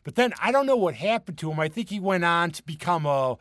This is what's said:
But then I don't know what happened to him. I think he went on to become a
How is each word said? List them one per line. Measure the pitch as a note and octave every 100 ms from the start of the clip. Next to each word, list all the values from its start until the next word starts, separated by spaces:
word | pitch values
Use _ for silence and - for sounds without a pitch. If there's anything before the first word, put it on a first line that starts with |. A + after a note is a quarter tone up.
But | - -
then | B3 -
I | F#3+
don't | C4+ C#4
know |
what | B3+ F3+ A#2+
happened | F#3+ A3+ A3+ D3+
to | D#3
him. | D#3
I | D#3
think | F#3 G#3
he | G3+
went | F#3+ F#3
on | F3 E3+ E3+
to | D#3+
become | - D3+ - E3+ D3
a | C#3 C3 A#2+